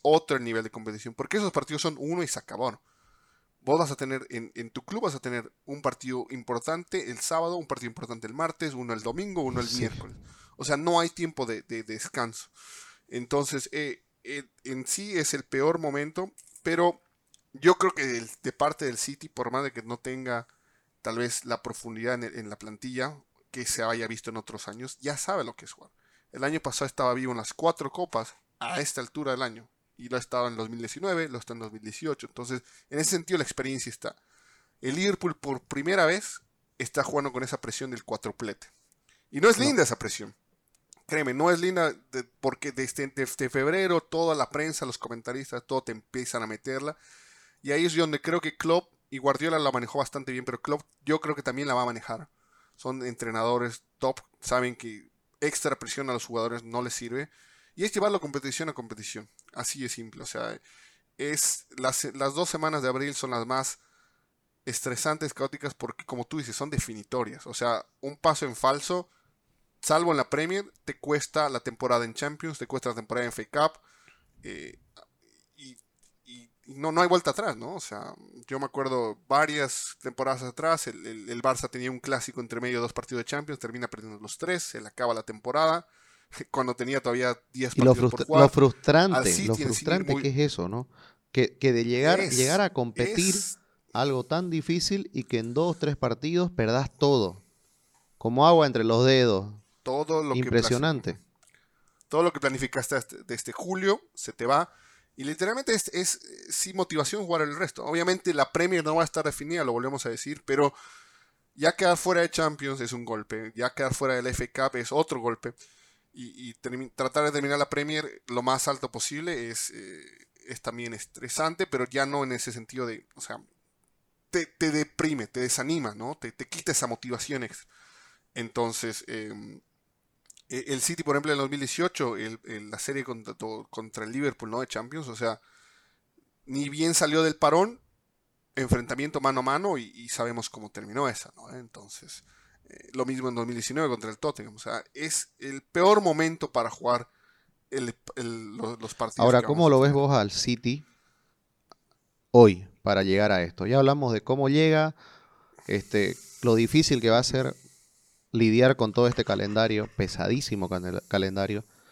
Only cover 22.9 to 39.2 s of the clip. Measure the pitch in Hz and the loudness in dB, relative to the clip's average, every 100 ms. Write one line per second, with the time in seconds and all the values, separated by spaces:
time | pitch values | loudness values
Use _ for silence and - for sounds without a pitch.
22.9 | 127 131 147 _ _ _ 127 123 - 113 | -6 -6 -6 _ _ _ -8 -4 -2 0
23.9 | 117 113 110 - 110 - 107 - 107 131 | -2 -4 -8 -10 -10 -12 -12 -12 -12 -14
24.9 | - 139 147 - 190 117 - - - - | -8 -6 -4 -4 -4 -4 -10 -18 -20 -20
25.9 | _ _ _ _ 123 139 156 143 - 135 | _ _ _ _ -6 -2 -2 -4 -4 -4
26.9 | - 127 123 131 120 110 - 165 165 135 | 0 0 2 -2 -4 -8 -2 0 0 -4
27.9 | - 180 113 113 - _ _ 117 175 147 | -6 -4 -4 -4 -10 _ _ -6 -4 -4
28.9 | - 120 147 139 127 127 110 - _ _ | -6 -8 -6 -4 -2 -4 -6 -18 _ _
29.9 | - 123 127 - 127 123 113 110 117 113 | -20 -6 -6 -2 -2 -2 -4 -8 -8 -10
30.9 | - 190 170 160 123 - 117 110 110 107 | -6 -2 -2 -2 -8 -10 -12 -12 -12 -14
31.9 | - 156 139 - - 120 127 - - _ | -8 -6 -6 -8 -12 -8 -8 -10 -20 _
32.9 | 143 156 180 165 175 131 - 131 135 - | -2 0 -2 0 -2 -2 -4 -4 -4 -8
33.9 | - - - _ _ _ _ _ _ 131 | -10 -10 -12 _ _ _ _ _ _ -4
34.9 | 151 196 185 180 156 139 131 - 143 151 | 0 0 0 -2 -4 -4 -6 -4 -4 0
35.9 | 196 160 190 - - - _ _ - 123 | 4 4 2 -2 -14 -18 _ _ -10 -4
36.9 | - 139 147 139 123 131 139 113 - 131 | -2 0 -2 -2 -4 -6 -6 -8 -8 -8
37.9 | 120 - 107 113 - 110 - - _ _ | -10 -8 -8 -6 -8 -8 -8 -16 _ _
38.9 | _ _ _ | _ _ _